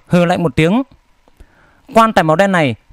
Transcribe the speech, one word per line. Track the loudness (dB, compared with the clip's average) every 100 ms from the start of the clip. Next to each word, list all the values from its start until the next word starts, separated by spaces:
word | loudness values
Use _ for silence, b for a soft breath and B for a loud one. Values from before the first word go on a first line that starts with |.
| -2
hừ | 0 0
lạnh | -2
một | -4 -2
tiếng. | 0 -2 -6 _ _ _ _ _ b b b b b
Quan | 0 2
tài | 0
màu | 0 0
đen | 0
này | 0 -2 -6 _